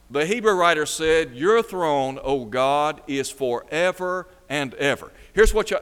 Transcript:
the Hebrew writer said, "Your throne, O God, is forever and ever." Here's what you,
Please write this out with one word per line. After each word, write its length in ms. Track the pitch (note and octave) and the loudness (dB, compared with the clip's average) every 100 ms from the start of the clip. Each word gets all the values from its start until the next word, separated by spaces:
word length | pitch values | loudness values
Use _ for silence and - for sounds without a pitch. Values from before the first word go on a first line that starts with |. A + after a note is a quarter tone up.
| _ | _
the 140 | C3+ D#3+ | -4 -2
Hebrew 280 | A#3 G#3+ | 0 2
writer 320 | F#3 E3+ D#3 D3 | 4 4 2 -2
said, 460 | - D#3+ D#3+ D3+ | -2 2 2 0
"Your 300 | B2 F3 A3+ | -2 2 2
throne, 560 | A3+ F#3+ D#3+ C#3+ C3+ C3+ | 0 -2 0 0 -2 -4
O 220 | C3 C#3 | -2 -2
God, 580 | A2 B2+ C3+ C#3+ D3+ D3+ - | 0 0 2 2 0 -4 -6
is 240 | C#3 C3 | -4 -4
forever 960 | - C3 A#2+ - D#3 F3+ F3 F3+ F#3 E3+ - - | -4 -2 -2 -4 -2 -2 -2 -6 -6 -8 -20 -8
and 240 | C#3+ C3+ | -6 -6
ever." 400 | - C#3 B2 - - - | -2 -2 -2 -8 -20 -6
Here's 220 | F#3 G#3+ | 2 4
what 180 | G#3 F#3+ | 4 -2
you, 60 | G3 | -4